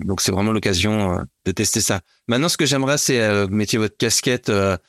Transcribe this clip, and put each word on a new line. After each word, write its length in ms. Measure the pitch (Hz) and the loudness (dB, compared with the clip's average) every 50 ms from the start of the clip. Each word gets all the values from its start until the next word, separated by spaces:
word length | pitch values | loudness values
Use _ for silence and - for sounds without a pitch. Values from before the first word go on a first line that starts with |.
| - | -2
donc, 160 | 95 95 - | -4 -4 -2
c'est 100 | - 101 | -2 -2
vraiment 220 | 92 95 101 110 | 0 0 0 0
l'occasion, 640 | 110 104 - 104 92 87 98 107 107 107 101 92 87 | 0 0 0 0 0 2 0 0 0 0 0 0 -2
euh, 80 | 90 87 - _ _ - | -2 -4 -8 _ _ -6
de 60 | 95 | -4
tester 280 | 90 - 104 - - 113 | -2 0 -2 0 0 0
ça. 200 | - - 104 95 _ _ _ _ - | 0 0 -2 -4 _ _ _ _ -6
Maintenant, 240 | 120 117 127 160 170 | -2 -2 0 0 0
ce 80 | - - | 0 0
que 80 | 156 | 0
j'aimerais, 320 | 131 143 135 135 135 147 143 | 0 2 0 0 0 0 0
c'est, 200 | - - 131 117 | 0 0 2 2
euh, 240 | 110 104 101 101 101 | 2 2 2 2 0
vous 80 | 92 101 | 0 0
mettiez 240 | 107 104 - 123 110 | -2 0 0 0 0
votre 180 | 107 101 - | 0 -2 -2
casquette, 540 | - 123 113 - - - 135 123 120 - - | -2 -2 0 0 0 0 0 -2 0 0 0
euh, 260 | 104 98 98 98 92 - _ | 0 2 2 2 0 -2 _